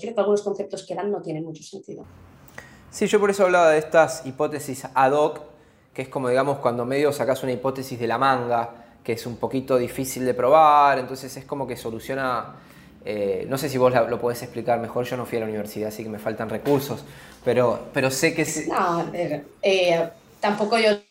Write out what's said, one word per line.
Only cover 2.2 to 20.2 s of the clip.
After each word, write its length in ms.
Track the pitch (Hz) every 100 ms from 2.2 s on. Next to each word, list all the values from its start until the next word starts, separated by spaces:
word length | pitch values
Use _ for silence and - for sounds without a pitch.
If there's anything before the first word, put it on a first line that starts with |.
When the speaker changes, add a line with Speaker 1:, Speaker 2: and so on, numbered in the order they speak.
| - - - - - - -
Speaker 2:
Sí, 160 | - 202
yo 140 | 214
por 100 | 196
eso 140 | 196
hablaba 260 | 185 180 165
de 80 | 156
estas 480 | 156 165 151 - 135
hipótesis 580 | 131 151 147 139 123 127
ad 200 | - 131
hoc, 300 | 147 151 - - - _ _ _
que 80 | -
es 60 | 131
como, 200 | 139 127
digamos, 300 | 127 139 139
cuando 260 | 131 120
medio 280 | 120 139 143
sacás 320 | - 123 127
una 80 | 135
hipótesis 480 | 120 135 135 127 120
de 80 | 117
la 100 | 117
manga, 680 | 135 131 120 120 113 - - -
que 80 | -
es 120 | 110
un 120 | 127 113
poquito 420 | 113 135 127 127
difícil 480 | 120 - 131 - 127
de 80 |
probar, 640 | 117 123 156 156 147 143 131
entonces 380 | 123 131 131 -
es 80 |
como 200 | - 143
que 120 | 127 120
soluciona, 800 | 120 110 - 135 131 120 107 - - - - -
eh, 420 | - 107 101 92 98
no 80 | 131
sé 120 | 151
si 100 | 127
vos 140 | 127
la, 100 | 123
lo 180 | 113 117
podés 220 | 120 120
explicar 380 | 123 120 110 117
mejor, 240 | 113 123
yo 120 | 123 127
no 100 | 113
fui 120 | 117
a 40 |
la 40 | 110
universidad, 440 | 107 104 - 107
así 120 | 104
que 60 | 110
me 100 | 104
faltan 320 | 113 110 113
recursos, 540 | 107 - 143 - 113 - - - -
pero, 420 | - 120 123 - -
pero 160 | 143 131
sé 240 | 135 165
que... 100 | 160
sí. 240 | 156 156 -
Speaker 1:
No, 460 | 254 185 170 165
eh, 300 | 170 165 151 - -
eh, 460 | 202 190 180 170 165 -